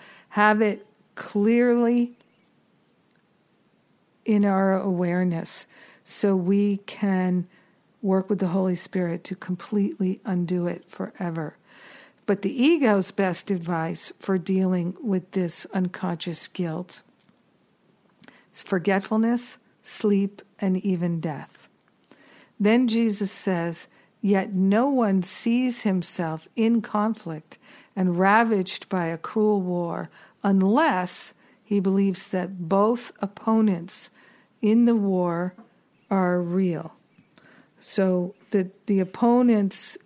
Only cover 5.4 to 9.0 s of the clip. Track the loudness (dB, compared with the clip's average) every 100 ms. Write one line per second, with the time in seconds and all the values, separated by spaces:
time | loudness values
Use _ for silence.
5.4 | -4 -8 -8 -16 -20 -20 -8 -2 2 2
6.4 | 2 2 2 -2 -8 -6 -2 0 0 0
7.4 | -4 _ _ _ _ -8 0 0 0 -2
8.4 | 0 0 0 -2 -4 -4